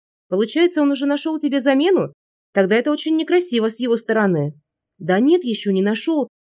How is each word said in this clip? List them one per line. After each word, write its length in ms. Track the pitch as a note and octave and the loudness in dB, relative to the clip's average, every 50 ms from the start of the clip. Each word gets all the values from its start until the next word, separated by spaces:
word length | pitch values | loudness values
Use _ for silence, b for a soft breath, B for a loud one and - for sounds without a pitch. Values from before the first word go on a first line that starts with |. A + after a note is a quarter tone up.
| _ _ _ _ _ - | _ _ _ _ _ -4
Получается, 540 | F#3 F#3+ A3 A3 - D4+ E4+ F4 F4 D4+ | -2 -2 -2 0 0 2 0 2 2 2
он 100 | D4 C#4+ | 0 0
уже 140 | C#4 B3 C4+ | 0 0 -2
нашел 340 | C#4+ C#4+ D4 - D#4+ D#4 D4+ | -2 -2 -2 -4 -4 -6 -4
тебе 200 | D4 D4 A#3+ C#4 | -4 -2 -2 0
замену? 540 | A#3 C#4 C4+ C4+ D4 F#4 G4 D#4 E3 C3+ - _ _ _ _ _ _ _ - | 0 2 2 2 2 2 2 2 0 -2 -6 _ _ _ _ _ _ _ -2
Тогда 220 | G3+ G3 F3+ G#3 | 0 0 2 2
это 160 | A#3 B3 D4+ | 0 0 0
очень 240 | D4 D4 - D#4 D#4+ | -2 -2 -2 -2 -2
некрасиво 540 | D#4+ D#4+ D#4+ F4 F4+ F4+ F4+ - A#3 A3 A3+ | -2 0 0 0 0 0 0 -2 -2 -2 -2
с 100 | A3 - | -2 -4
его 160 | A#3+ B3 A#3 | -2 -2 -2
стороны». 640 | A3+ A#3 - A3+ A3 G#3+ G3 F3 D#3 C#3+ D3 D3+ _ _ _ _ _ _ _ _ - | -2 -2 -2 0 0 2 2 2 0 -2 -4 -6 _ _ _ _ _ _ _ _ -8
«Да 220 | F#3 D#3+ F3+ G3 | -2 0 2 2
нет, 240 | A#3+ C#4+ E4+ F4+ F4+ | 4 4 4 2 2
еще 280 | B3 A3 G3+ - G3+ | -2 -6 -4 -2 -2
не 100 | G3 F#3+ | 0 0
нашел. 480 | F#3 G3+ A3 A3 - - E4 D4+ B3+ - _ _ | 0 0 -2 -2 -2 -2 0 0 -2 -4 _ _